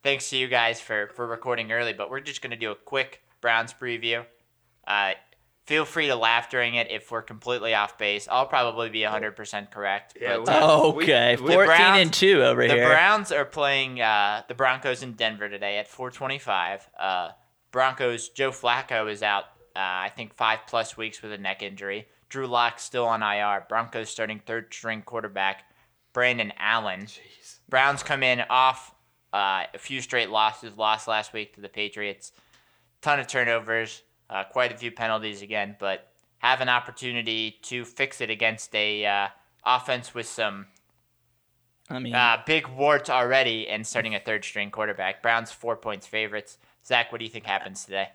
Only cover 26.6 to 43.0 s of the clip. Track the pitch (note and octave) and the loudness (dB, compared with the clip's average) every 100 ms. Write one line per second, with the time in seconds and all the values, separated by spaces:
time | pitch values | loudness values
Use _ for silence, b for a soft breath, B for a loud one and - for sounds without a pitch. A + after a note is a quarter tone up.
26.6 | G#2 A2+ G#2+ F#2 G#2 - - - - - | 0 0 -2 -8 -12 -20 -20 -20 -20 -20
27.6 | _ C3 C#3 C#3 - C#3 C3 B2 - B2+ | _ 2 2 0 -4 0 2 0 2 4
28.6 | C3 B2+ - _ _ _ _ G2+ G2 F#2+ | 4 2 -12 _ _ _ _ -2 0 0
29.6 | - - - C3+ A#2+ B2+ G#2+ G#2+ A2 G#2+ | -4 -12 -10 -10 -2 -2 0 2 2 0
30.6 | A#2 G2+ G#2+ A2 - A2 G#2+ A2 G#2 - | -16 -2 0 0 0 -2 -2 -10 -12 -14
31.6 | G2+ - G#2 G#2+ G#2 G2 - _ _ _ | -14 -8 -8 -6 -8 -8 -18 _ _ _
32.6 | _ _ _ _ D#3 C#3+ B2 C3+ A#2+ A#2 | _ _ _ _ -2 0 0 0 2 0
33.6 | A2 A2+ A2 - _ _ _ G2 G2 B2+ | 0 -4 -4 -10 _ _ _ -8 -6 -2
34.6 | B2 A2+ A#2+ A#2 A2+ A2 G#2+ G2+ G2+ G#2+ | -2 -4 -12 -6 -2 -2 -4 -10 -8 -6
35.6 | G2+ G#2 G2 F#2+ _ _ _ _ A#2+ C3 | -6 -6 -6 -6 _ _ _ _ 0 2
36.6 | B2+ B2 B2 - B2+ A#2+ A#2 A2 A2 - | 2 0 -2 -10 -8 -6 -4 -4 -6 -10
37.6 | - B2 A#2 - C#3 - A2 G#2+ A2+ A2 | -10 -10 -10 -4 -6 -4 -6 -2 -2 -2
38.6 | - G#2+ G#2+ G#2 G#2 G2+ G2 - _ _ | -6 -2 -2 0 0 0 -2 -6 _ _
39.6 | - B2 - B2 B2 A#2+ A2 - G#2+ G2 | 0 0 0 -6 -4 -10 -10 -4 -4 -4
40.6 | G2 _ _ _ _ _ _ _ _ _ | -16 _ _ _ _ _ _ _ _ _
41.6 | _ _ _ B2+ A#2+ A#2+ A#2+ A2+ C3+ D#3 | _ _ _ -10 -2 4 6 4 2 0
42.6 | B2 C3 C#3+ D3 | 0 0 4 4